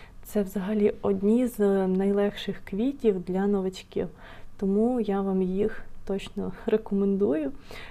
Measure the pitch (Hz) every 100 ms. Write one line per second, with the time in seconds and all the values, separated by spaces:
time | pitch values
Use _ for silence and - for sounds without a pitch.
0 | - - - 208 190 196 185 214 208 -
1 | 202 190 202 233 247 - 202 196 190 185
2 | 196 202 202 202 - - - 196 262 277
3 | 220 190 180 185 202 202 185 185 - 196
4 | 185 - - - - - 190 202 233 254
5 | 202 196 196 190 185 190 220 - - -
6 | - 196 - 202 185 - - 214 - 196
7 | 196 196 208 311 277 - - - -